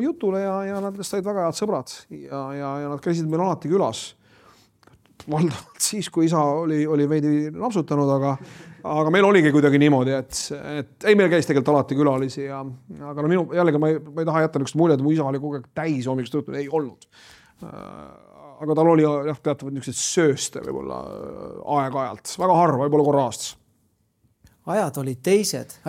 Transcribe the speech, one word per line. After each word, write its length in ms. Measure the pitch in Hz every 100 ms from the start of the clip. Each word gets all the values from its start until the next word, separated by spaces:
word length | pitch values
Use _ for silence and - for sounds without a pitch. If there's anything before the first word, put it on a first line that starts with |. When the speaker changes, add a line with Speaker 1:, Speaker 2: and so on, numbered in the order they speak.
Speaker 1:
jutule 400 | 269 330 202 190
ja, 160 | 196 190 196
ja 120 | 196
nad 140 | 196 196 190
said 160 | 202
väga 220 | 190 202 170
head 100 | -
sõbrad 320 | 214 156 - - -
ja, 280 | 156 139 139 135
ja, 200 | 139 139 139
ja 80 | 143
nad 100 | 143
käisid 300 | 175 170 160
meil 140 | 160 190
alati 240 | 156 147
külas. 380 | 196 131 - - - _ _ _ _ _ _ _ _ _ -
Valdavalt 580 | - 151 170 110 - -
siis, 300 | - 208 165
kui 140 | 170 160
isa 160 | 160
oli, 400 | 143 151 165 151
oli 220 | 151 151 143
veidi 240 | 156 147 147 151
napsutanud, 560 | 165 233 208 147 147 139
aga, 220 | 139 139 135 - - - - -
aga 220 | 151 156
meil 100 | 185
oligi 300 | 196 196 151
kuidagi 260 | 147 143 139
niimoodi, 320 | 147 135 127 135
et, 220 | 127 - - 143 139 147
et 240 | - _ 208
ei, 80 | 208
meil 140 | 180
käis 160 | 165 131
tegelikult 220 | 139 131 143
alati 180 | - 139
külalisi 480 | 147 131 131 143
ja, 160 | 139 139 135 127 - 151 143
aga 160 | 143
no 60 | 151
minu, 160 | 180 160 170
jällegi 240 | 175 147
ma 80 | 156
ei, 140 | 156
ma 160 | 151 156
ei 80 | 160
taha 160 | 156
jätta 160 | 160 143
niisugust 200 | 131 156
muljet, 180 | 170 139
et 60 | 143
mu 80 | 160
isa 80 | 135
oli 100 | 139
kogu 200 | 147 143
aeg 80 | 123 -
täis 300 | 160 139 123
hommikust 260 | 131 120 151
õhtuni, 180 | 139 135
ei 80 | 139
olnud. 400 | 156 135 - - _ - - _ _
Äh, 680 | - - 50 50 71 - 50 - 147 131
aga 140 | 151 151
tal 120 | 165
oli, 120 | 160
jah, 340 | 151 147 147 135
teatavaid 340 | 151 139 139 139
niisuguseid 220 | 127 117
sööste 640 | - 185 151 131 - - -
võib-olla, 320 | 67 67 64 67
äh, 480 | 52 69 - - - - 143
aeg-ajalt, 560 | 131 135 127 104 - -
väga 160 | 185 170
harva, 260 | 175 127
võib-olla 220 | 143 151 147
korra 160 | 139 123
aastas. 240 | - - - _ _ _ _ _ _ _ _ _ _ -
Speaker 2:
Ajad 300 | 202 165 143
olid 200 | 135 127 175
teised. 520 | 202 202 131 117 -